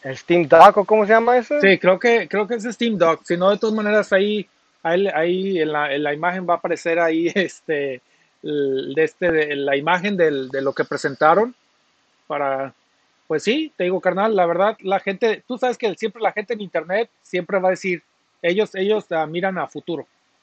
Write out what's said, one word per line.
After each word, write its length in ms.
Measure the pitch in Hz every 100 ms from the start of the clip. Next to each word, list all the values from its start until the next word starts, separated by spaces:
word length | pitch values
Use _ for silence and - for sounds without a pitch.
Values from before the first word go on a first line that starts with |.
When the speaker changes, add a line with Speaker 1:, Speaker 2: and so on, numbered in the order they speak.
Speaker 1:
¿El 140 | 135 135
Steam 300 | - 170 156
Dock 280 | 165 185 208
o 80 |
cómo 220 | 190 214 202
se 60 |
llama 260 | 226 226 247
eso? 220 | 226 196
Speaker 2:
Sí, 180 | 196 180
creo 200 | 175 185
que, 300 | 240 233 170
creo 180 | 196 202
que 100 | 233
es 80 |
Steam 340 | 214 214 233 208
Dock. 260 | 165 156
Si 120 | - 175
no, 140 | 185
de 80 | 202
todas 160 | 220
maneras, 380 | 214 208 214 202
ahí, 360 | 190 202 214 185 _ _ _
ahí, 260 | 165 175 196
ahí 520 | 151 170 185 190 185
en 120 | 156
la, 200 | 151 147
en 100 | 139
la 100 | 147
imagen 340 | 147 175 185 175
va 60 |
a 20 | 170
aparecer 400 | 175 165 175 165
ahí, 300 | 170 160 170
<laughs> 40 |
este, 680 | 202 175 - - 151 139 127 _ _ _ _
el, 520 | 156 147 139 135 139
de 100 | 139
este, 260 | 160 _ 180
de, 260 | 160 151 143
la 200 | 143 139
imagen 400 | 156 180 185 196
del, 340 | 160 143 131
de 120 | 135
lo 100 | 135
que 120 | 135
presentaron 680 | 151 143 151 135 156 170 233 247 _ _ _ _ _ _ _
para, 460 | 147 139 135 135 _ _ _ _ _ _
pues 160 | 156
sí, 300 | 196 269 311 _
te 80 |
digo, 160 | 180 185
carnal, 360 | 185 185 214 208
la 100 | 170
verdad, 300 | 170 202 220
la 200 | 190 196
gente, 420 | - 190 233 208 _
tú 120 | 247
sabes 180 | 254 233
que 180 | 226 165
siempre 260 | 220 226
la 100 | 208
gente 220 | 190 214
en 60 | 233
internet 500 | 196 165 160 190 233 _
siempre 360 | _ 180 175 196
va 100 | 185
a 40 |
decir, 300 | 185 190 175 _ _ _ _
ellos, 340 | 170 185 214 196
ellos, 340 | 190 214 185
ah, 160 | 160 156
miran 320 | 165 190 185
a 80 | 143
futuro. 400 | 151 - 160 123 _ _ _